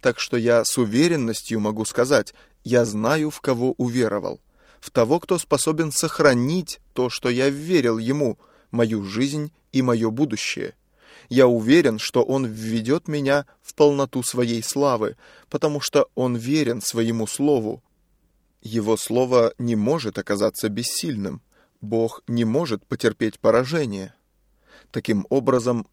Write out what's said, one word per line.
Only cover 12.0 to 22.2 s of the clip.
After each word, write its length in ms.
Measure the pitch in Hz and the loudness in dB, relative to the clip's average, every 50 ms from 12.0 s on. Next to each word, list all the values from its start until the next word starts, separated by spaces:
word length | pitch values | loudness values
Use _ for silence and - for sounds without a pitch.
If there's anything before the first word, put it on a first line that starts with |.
| - - - 127 117 | -4 -2 0 0 2
Он 220 | - 131 135 131 | 2 0 -2 -2
введет 640 | 117 110 110 110 110 113 117 110 117 139 175 - - | -4 -6 -8 -6 -4 -4 -2 -2 -2 -2 -2 -2 -4
меня 380 | 151 147 139 135 139 143 143 - _ _ | -6 -4 0 0 0 0 -2 -4 _ _
в 120 | _ - - | _ -8 2
полноту 500 | - 151 147 143 139 139 131 - 131 120 | 4 4 4 6 2 0 -2 -2 -4 -4
Своей 400 | - - 123 123 117 117 117 107 | -4 -2 -2 -2 0 -2 -4 -4
славы, 540 | - - 139 143 143 127 113 107 - - - - - - - _ _ | -4 -2 0 0 0 2 0 0 -2 -4 -8 -16 -20 -20 -20 _ _
потому 320 | - 151 - 156 147 147 | -6 -2 -2 -2 -2 -4
что 280 | - - - 143 131 - _ | -4 -2 0 0 0 0 _
Он 200 | - 127 127 123 | -2 -2 -2 -2
верен 460 | 117 113 123 147 156 147 120 - - | -4 -2 -2 0 0 0 0 -2 -4
Своему 460 | - - - 117 113 113 117 113 110 104 | -6 -4 -2 0 0 0 0 -2 -4 -4
Слову. 560 | - - 143 147 147 127 110 107 117 123 _ _ _ _ _ _ _ _ _ _ _ _ _ _ _ _ | -4 0 2 2 2 2 0 -2 -6 -8 _ _ _ _ _ _ _ _ _ _ _ _ _ _ _ _
Его 360 | - 113 110 113 104 107 110 101 | -12 -6 -4 -2 0 0 0 0
Слово 560 | - - 113 123 127 127 127 123 117 113 - - | -2 -2 0 0 2 4 4 4 4 2 0 -2
не 180 | 123 120 117 | -2 -2 0
может 420 | 107 104 117 151 165 127 107 - - | 0 2 0 0 0 -2 -4 -6 -6
оказаться 520 | 98 - 104 98 104 110 - - - 110 | -4 -2 0 0 0 0 0 -2 -4 -4
бессильным. 720 | 104 104 120 - - - - 170 135 104 98 92 73 - - _ _ _ _ _ _ _ | -4 -4 -6 -6 -6 -6 -6 -6 -6 -6 -6 -8 -8 -10 -14 _ _ _ _ _ _ _
Бог 420 | - 104 110 113 113 113 - - | -8 -4 -2 0 0 -2 -4 -8